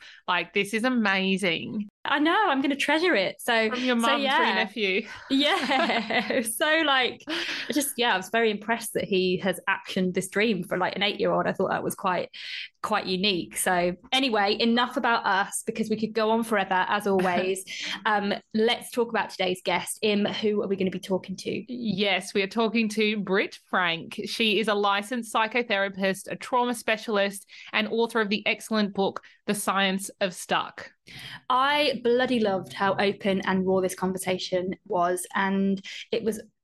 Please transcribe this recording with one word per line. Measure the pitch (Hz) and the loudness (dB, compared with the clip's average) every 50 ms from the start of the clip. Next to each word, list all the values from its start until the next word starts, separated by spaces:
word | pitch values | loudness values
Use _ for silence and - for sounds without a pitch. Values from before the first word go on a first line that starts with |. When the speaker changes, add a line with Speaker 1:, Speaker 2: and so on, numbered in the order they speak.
| - - - - _ - | -12 -20 -20 -10 _ 0
Speaker 1:
Like, | 185 175 175 175 - | 0 0 0 0 0
this | 208 202 196 | 0 0 0
is | 196 220 214 | 0 0 0
amazing. | 262 254 240 220 202 190 190 190 190 190 185 208 180 160 156 - - - 214 208 208 - _ - | 2 2 2 2 2 2 2 2 2 2 2 2 2 0 0 -2 -6 -6 -6 -8 -8 -10 _ -2
Speaker 2:
I | - 277 294 | 0 2 2
know, | 294 320 349 415 427 359 | 4 4 4 4 4 2
I'm | 277 262 | 2 2
gonna | 269 311 285 | 2 0 0
treasure | 277 - - 294 320 330 370 311 | 0 0 2 2 2 4 4 4
it. | 208 185 - - - | 4 2 0 -2 -4
So, | - - 240 226 220 214 | -2 0 2 2 2 2
Speaker 1:
From | 240 247 254 | 0 0 0
your | 254 247 233 | 2 2 2
Speaker 2:
so, | 233 233 | 2 2
Speaker 1:
mum | - 277 | 2 2
Speaker 2:
yeah. | 277 269 269 311 | 2 2 2 4
Speaker 1:
for | 330 | 4
your | 247 196 | 4 2
nephew. | 190 220 208 - 240 208 190 185 208 220 - - - - - | 2 0 -2 -2 -2 0 0 2 0 -2 -4 -8 -12 -4 0
Speaker 2:
Yeah. | 269 269 294 285 359 370 294 220 285 262 330 226 214 226 214 - - 233 220 220 - 262 226 | 2 2 4 4 2 2 2 2 2 2 2 2 0 0 0 0 0 0 0 0 0 -2 -2
<laughs> | - - - | -2 -2 -2
So, | 320 302 311 320 320 | 0 2 2 2 4
like, | 294 269 262 254 233 - - - - | 4 4 2 2 0 -2 -6 -8 -6
I | 320 339 339 - - - - - 240 | -6 -6 -4 -6 -6 -6 -6 -2 -2
just, | 294 277 - - - | 0 0 -2 -2 0
yeah, | 233 240 208 | 0 2 2
I | 185 | 0
was | 185 - | 0 0
very | - 226 233 220 | 0 2 2 2
impressed | 208 214 208 - 233 226 - - - | 2 0 -2 -2 -4 -4 -4 -4 -4
that | - - | -4 -2
he | 180 202 185 185 185 180 180 | 0 2 2 2 2 2 0
has | 180 190 180 - - - | 0 0 -2 -2 -2 -2
actioned | 190 - - - - 196 185 185 180 | -2 -2 -4 -4 -2 0 0 0 0
this | 196 185 - | -2 -4 -2
dream | - 202 208 233 214 175 175 | 0 0 2 2 2 0 -2
for, | - 170 180 | -4 -2 0
like, | 180 170 - | 0 0 -2
an | - 196 | -2 -2
eight-year-old. | 208 208 208 185 180 170 175 170 170 | -2 -2 0 0 0 2 0 0 0
I | 185 | 0
thought | - - - | 0 0 0
that | - - - | -2 -2 -2
was | 170 175 | -4 -6
quite, | - - 190 180 170 - - - - - - - - - - _ _ | -4 -2 -2 -2 -2 -4 -6 -8 -14 -12 -12 -10 -10 -12 -14 _ _
quite | - - 214 202 - | -6 -2 -2 -2 0
unique. | - 185 180 190 208 196 170 156 - - - | 0 -2 0 2 2 2 0 -2 -6 -6 -2
So | - 196 185 180 175 180 175 - - - | 0 2 2 2 2 0 -2 -4 -6 -4
anyway, | - 262 269 269 220 214 202 202 220 220 | -2 0 0 2 2 2 2 2 2 2
enough | 240 233 233 247 240 233 - 277 | 2 2 2 2 2 0 -2 0
about | 220 233 233 - - | 0 2 2 2 2
us, | - 196 190 196 190 - - - | 2 2 0 0 -2 -4 -8 -6
because | - 214 - 220 220 | -6 -4 -2 -2 -2
we | 214 214 | -2 -2
could | 220 214 220 | -2 -2 0
go | 226 220 214 | 0 2 2
on | 220 226 233 | 2 2 0
forever, | 226 226 202 190 196 190 185 180 - | 2 0 0 2 2 2 0 2 2
as | - 208 202 202 | 0 0 2 2
always. | 196 190 185 185 175 180 185 185 190 185 - - | 2 4 4 2 2 0 0 0 -2 -4 -6 -10
Speaker 1:
<laughs> | - - - - - - - | -10 -10 -8 -8 -8 -4 0
Speaker 2:
Um, | 220 214 208 202 202 - - - _ - | 0 2 2 2 0 -2 -4 -6 _ 0
let's | 220 220 233 240 226 - - | 2 4 4 2 0 -4 -6
talk | - 247 233 233 | -2 -2 -2 0
about | 226 208 185 - | 0 -2 -4 -4
today's | - - 185 180 185 - - | -2 -2 0 0 -2 -2 -2
guest. | - 180 185 190 - - - | -2 -2 0 -2 -4 -6 -2
Im, | - 214 208 202 202 | 0 2 2 2 2
who | 202 202 - - 214 214 208 | 0 -2 -2 0 0 0 0
are | - 190 | 0 -2
we | 196 | -2
gonna | 180 190 185 | 0 0 -2
be | 180 185 | -2 -4
talking | - - 190 180 180 - 185 - | -4 -2 -2 -2 -2 -4 -10 -8
to? | - - - - 208 - 247 | -6 -6 -6 -6 -6 -8 -8
Speaker 1:
Yes, | 247 240 220 190 180 208 202 196 190 190 - - | -6 -4 -2 -2 0 2 2 2 0 -2 -2 0
we | 208 | 0
are | 196 196 | 0 0
talking | - 226 233 220 220 233 226 214 | 0 0 0 2 2 0 0 0
to | 208 220 220 214 214 214 | 0 0 0 2 0 0
Britt | 190 170 185 202 294 359 - - _ _ | 0 0 2 2 0 0 -4 -12 _ _
Frank. | - 196 180 170 165 165 143 - - - 202 | -2 0 0 0 0 -2 -6 -8 -10 -8 -8
She | 214 - - 233 220 208 190 | -6 -2 0 0 2 2 2
is | 220 214 | 2 2
a | 208 | 2
licensed | 202 202 202 196 196 208 214 254 240 226 - - | 2 2 2 2 0 -2 -4 -6 -6 -6 -2 0
psychotherapist, | 240 220 220 233 254 247 240 214 196 196 202 196 190 196 190 190 190 - - | 0 0 0 0 -2 -2 0 0 0 0 -2 -2 0 0 0 0 -2 -4 -10
a | - | -10
trauma | 180 - - - 247 247 240 247 | -10 -6 -2 0 0 0 0 -2
specialist, | 233 - - 220 214 - - 220 202 196 196 196 196 - - - - - - - | -4 -2 -2 -2 -2 -2 0 0 2 2 0 -2 -6 -14 -18 -20 -20 -10 -4 -2
and | - 214 208 | -2 -2 0
author | - 226 233 233 - 233 | 0 0 0 2 2 0
of | 220 202 | 0 2
the | 214 208 - 220 | 0 -2 0 -2
excellent | 226 214 - - 233 214 208 196 202 | -2 -2 -4 -2 0 0 0 0 0
book, | - 196 185 - - - - - _ _ - | 0 0 0 0 -4 -10 -18 -20 _ _ -4
The | 208 | -4
Science | 208 - - 190 190 196 190 190 190 196 - - - | -2 -2 0 0 2 2 2 0 -2 -4 -6 -6 -2
of | 202 190 175 | -2 -2 -2
Stuck. | - - - 190 165 - - - - - - - _ _ - - - - - - - - - | -4 -6 -2 -2 -2 -2 -4 -10 -14 -16 -16 -18 _ _ -20 -20 -18 -16 -16 -16 -10 -4 0
Speaker 2:
I | 254 254 262 277 294 294 302 294 - 214 247 | 0 2 2 4 4 2 2 2 0 0 2
bloody | 233 240 247 254 247 254 240 | 2 2 4 4 2 2 2
loved | 220 202 190 190 175 - - | 2 2 0 0 -4 -6 -4
how | - 202 196 - 139 | 0 0 0 2 2
open | 202 202 196 196 - 208 190 196 196 | 2 0 0 0 0 0 0 0 2
and | - 185 190 185 | 2 2 2 2
raw | 185 190 190 | 2 2 2
this | 185 185 185 | 2 0 -2
conversation | - 185 185 190 185 - 185 185 185 - - 185 180 180 190 180 - _ | -2 -4 -2 -2 -2 -2 -4 -4 -4 -2 -2 -2 -2 -2 -2 -6 -8 _
was, | - 214 180 175 175 180 180 - - - | -4 0 0 2 2 0 -2 -4 -4 -2
and | - 196 190 196 196 196 196 196 190 - - - - - - | -2 0 0 2 2 2 2 0 -2 -4 -10 -14 -16 -10 -6
it | - - 220 | -4 -4 -2
was | 220 226 226 - - _ _ | -2 -4 -6 -8 -16 _ _